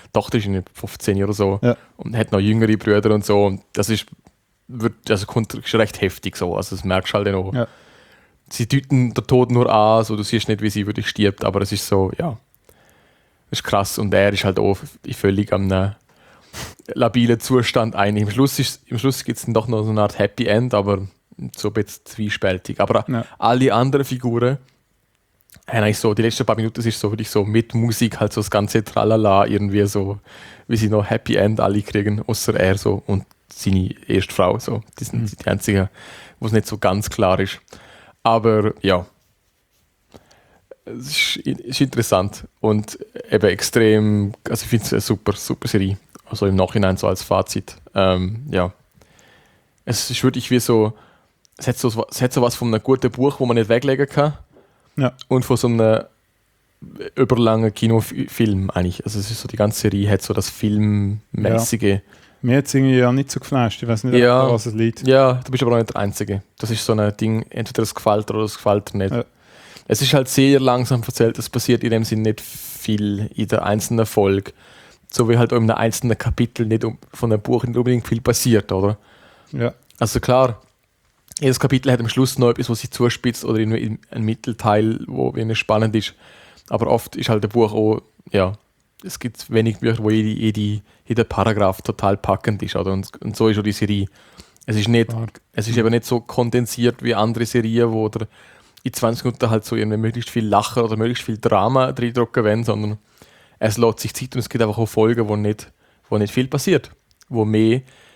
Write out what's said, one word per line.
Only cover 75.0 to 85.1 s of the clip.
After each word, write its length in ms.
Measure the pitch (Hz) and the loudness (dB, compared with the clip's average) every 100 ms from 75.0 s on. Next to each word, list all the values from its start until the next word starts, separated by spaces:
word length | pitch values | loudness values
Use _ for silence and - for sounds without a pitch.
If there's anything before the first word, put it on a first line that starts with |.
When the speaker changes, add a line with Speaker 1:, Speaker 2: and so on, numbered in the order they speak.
| _ | _
Speaker 1:
So 160 | - 117 | -2 2
wie 100 | 120 | 4
halt 120 | 117 | 4
auch 60 | 120 | 4
in 60 | |
einem 160 | 110 - | 2 2
einzelnen 380 | 113 - 123 110 | 0 -2 -2 -2
Kapitel 500 | 120 - 120 - 110 | -2 -2 -2 -2 0
nicht 160 | 110 113 | 0 -2
um, 140 | - - | -6 -16
von 200 | - 117 | -6 0
einem 80 | 107 | 0
Buch 240 | 113 120 127 | 0 0 0
nicht 100 | 120 | 0
unbedingt 320 | 123 123 - | 2 0 0
viel 140 | 117 | -2
passiert, 500 | - 117 123 110 - | 0 0 2 2 2
oder? 260 | 95 101 107 _ _ - _ _ | -2 0 -2 _ _ -20 _ _
Speaker 2:
Ja. 220 | 139 120 - _ _ | -6 -6 -6 _ _
Speaker 1:
Also 200 | 160 123 | -2 -2
klar, 420 | - 127 131 110 _ _ _ _ _ _ _ - | 2 4 4 0 _ _ _ _ _ _ _ -2
jedes 200 | 139 127 | 0 2
Kapitel 320 | 135 131 135 | 2 0 2
hat 80 | 123 | 0
am 80 | 113 | 0
Schluss 300 | - 131 - | 0 0 2
noch 140 | 123 | 2
etwas, 180 | - - | 2 -2
was 120 | 113 | -4
sich 100 | - | -6
zuspitzt 520 | - 120 - 127 113 | -2 -2 0 -4 -4
oder 160 | - 110 | -2 0
in, 120 | 110 | 0
in 260 | 113 113 113 - | -2 -4 -8 -10
ein 100 | - | -6
Mittelteil, 800 | 110 117 - 110 107 104 110 - | -4 -4 -6 -4 2 2 2 -2
wo 260 | - | -6